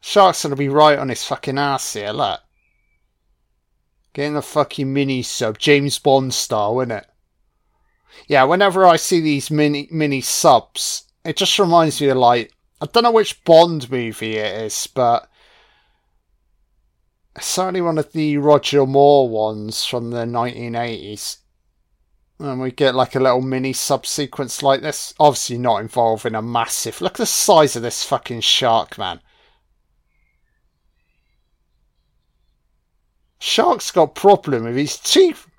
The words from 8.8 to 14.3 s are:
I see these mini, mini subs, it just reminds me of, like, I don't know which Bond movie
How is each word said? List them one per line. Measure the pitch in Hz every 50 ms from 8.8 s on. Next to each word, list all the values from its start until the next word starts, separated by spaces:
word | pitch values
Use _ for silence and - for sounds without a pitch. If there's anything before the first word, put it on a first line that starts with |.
| 190
I | 180 170
see | 160 - - 190 170
these | 160 156 147 139 131 -
mini, | 156 151 151 147 147 143 143 -
mini | 160 160 156 147 139 135 120
subs, | - - - - 165 135 113 - _ _ - - - - - - _ _ _ _
it | 165 151
just | - 196 185 - -
reminds | 202 175 170 170 165 156 143 -
me | 147 139
of, | 135
like, | 127 127 120 120 123 110 - _ _ _ _ _ _ -
I |
don't | 151 _ 233 233
know | 240
which | 226 226 208 - - _ _
Bond | - 165 160 170 175 170 156 127 120
movie | 135 127 120 113 107 - 110 110